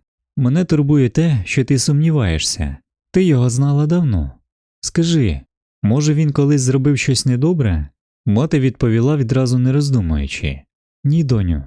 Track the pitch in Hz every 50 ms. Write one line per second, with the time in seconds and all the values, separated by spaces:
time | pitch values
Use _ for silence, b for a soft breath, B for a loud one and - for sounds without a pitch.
0 | _ _ _ _ _ _ _ - 123 123 139 175 185 - 160 147 143 139 151 143
1 | 131 117 - 156 165 170 143 107 90 - - 139 120 - 143 127 - - 147 143
2 | 156 165 156 147 113 87 82 76 - - - - 78 71 69 - _ _ _ _
3 | _ _ - 185 190 175 143 123 123 123 113 127 139 143 143 143 151 151 170 180
4 | 170 135 104 82 73 67 - - _ _ _ _ _ _ _ _ - - - 170
5 | 165 170 165 156 123 95 76 67 - _ _ _ _ _ _ _ - 101 117 147
6 | 147 151 151 151 160 147 139 151 143 143 147 139 127 127 131 139 131 147 143 127
7 | - - 127 - - 135 123 120 139 165 185 156 131 104 85 76 73 71 _ _
8 | _ _ _ _ - - 101 110 151 160 - 143 131 135 - - 131 117 110 117
9 | 117 143 156 147 127 113 123 131 131 120 127 127 123 131 131 147 147 143 135 120
10 | 92 80 78 73 69 67 - - - 73 65 69 - _ _ _ _ _ _ _
11 | - 139 151 165 156 127 127 107 95 87 80 73 67